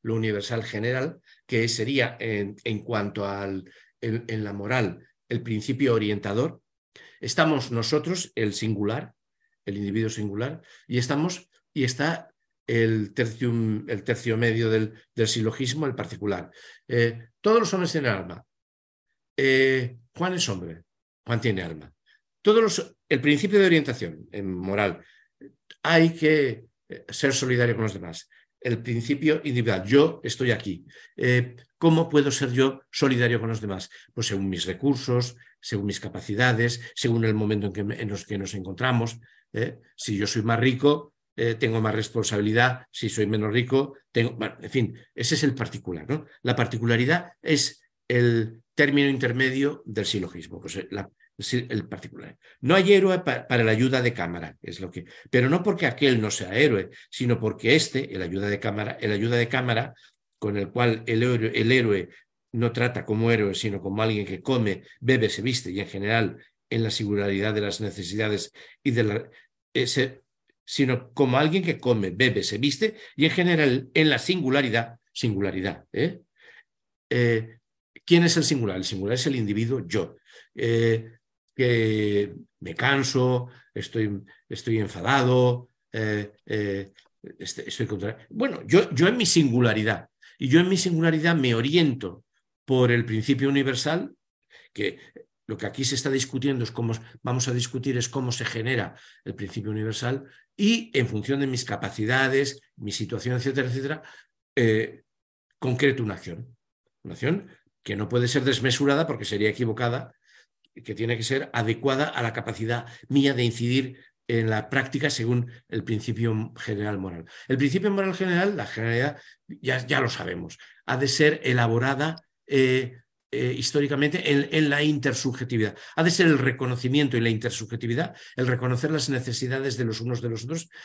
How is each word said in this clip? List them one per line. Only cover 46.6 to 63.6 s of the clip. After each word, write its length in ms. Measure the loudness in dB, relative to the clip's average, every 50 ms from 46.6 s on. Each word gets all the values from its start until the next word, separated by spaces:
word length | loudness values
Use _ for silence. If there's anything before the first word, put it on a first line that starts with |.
| 0 -2 -2 -2 0 2 2 2 2 2 0 0 -2 -8 -16 _
es 420 | -2 0 2 2 0 -2 -4 _ _ _ _ _ _
el 540 | 0 2 4 4 4 4 2 0 -2 -6 -16 _ _ 0
término 360 | 2 2 4 4 4 4 4
intermedio 720 | 2 0 -2 -2 0 2 0 0 2 0 0 -2 -2 -6 -12
del 220 | -8 -6 -4 -2
silogismo, 520 | -2 -2 -2 -4 -6 -8 -12 -16 -16 -16 -14
pues, 180 | -12 -10 -10
eh, 120 | -10 -10 -8
la, 200 | -10 -10 -10 -12 _ _ _ _ _ -8
si-, 280 | -6 -2 -2 -2 -2 -2
el 180 | -4 -4 -4
particular. 500 | -6 -10 -12 -14 -16 -18 -18 -18 -18 -20 _ _ -20 _ -4
No 140 | 2 4 4
hay 200 | 6 6 8 6
héroe 240 | 6 6 4 2 2
pa-, 260 | 0 -2 -2 -2 -2
para 160 | 0 2 4
el 60 | 4 4
ayuda 320 | 4 4 4 2 2 2
de 140 | 2 0 0
cámara, 420 | -2 -6 -6 -6 -8 -10 -12 -16 _
es 180 | -16 -14 -12 -12
lo 100 | -12 -12
que, 140 | -12 -14 -16 -16 -20 -20 -8 0
pero 200 | 2 2 4 4
no 120 | 2 2
porque 240 | 2 0 0 0 0
aquel 340 | -2 0 4 4 4 4 4
no 100 | 0 -2
sea 260 | -4 -4 -6 -2 0
héroe, 320 | 2 4 4 4 2 -2 -4 -12 -20 -20 -12
sino 280 | -6 -2 0 0 0 0
porque 380 | 0 -4 -4 0 2 4 4
este, 380 | 4 4 2 -2 -4 -4 -4 -6
el 80 | -8
ayuda 260 | -6 -4 -4 -4 -2 -2
de 100 | -2 -2
cámara, 380 | -4 -4 -4 -4 -6 -6 -6 -4
el 120 | -2 -2
ayuda 240 | 0 0 0 2 2
de 120 | 2 2 2
cámara, 460 | 0 0 0 2 0 0 -2 -4 -10 _ -20 -20 _ _ _ _ _ -6
con 180 | -4 -2 -2
el 140 | -2 -2 -2
cual 320 | 0 2 2 2 2 0 -2
el 160 | 0 0 2
héroe, 300 | 2 2 2 2 0 0 0
el 160 | 2 4 6
héroe 380 | 6 6 6 4 2 0 0 -6 -12 -20 _ _ _ _ _ _
no 200 | -4 -2 -2 0
trata 320 | 0 0 0 0 -2 -4 -4
como 260 | -2 0 0 2 2
héroe, 240 | 2 2 2 0 -2
sino 260 | -2